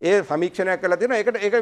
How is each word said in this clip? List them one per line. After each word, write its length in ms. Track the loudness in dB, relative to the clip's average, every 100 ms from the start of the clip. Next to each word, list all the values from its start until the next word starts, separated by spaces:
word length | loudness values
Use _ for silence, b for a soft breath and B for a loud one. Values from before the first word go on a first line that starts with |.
ඒ 220 | 2 2
සමීක්ෂණයක් 560 | 2 -2 -2 -2 -2 0
කරලා 160 | 0 0
තියෙනවා. 200 | 0 0
ඒකට 200 | 0 0
ඒක 200 | 0 0